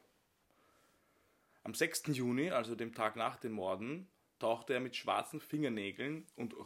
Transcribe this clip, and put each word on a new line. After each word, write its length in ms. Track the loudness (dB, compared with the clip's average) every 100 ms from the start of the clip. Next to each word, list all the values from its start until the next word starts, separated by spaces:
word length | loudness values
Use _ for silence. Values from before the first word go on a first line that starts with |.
| _ _ _ _ _ _ _ _ _ _ _ _ _ _ _ _
Am 120 | -6
sechsten 380 | 0 2 2 0
Juni, 380 | 2 4 4 4
also 240 | 2 2
dem 180 | -2 -4
Tag 220 | 0 0
nach 220 | 2 0 -2
den 160 | -4
Morden, 560 | -2 0 0 -2 -6 -10 _ _ -2
tauchte 340 | 2 2 2
er 60 | 0
mit 160 | 0 -2
schwarzen 420 | 2 2 0 -6
Fingernägeln 880 | -4 0 0 0 -2 -2 -4 -6 -8
und 200 | -8 -6 -6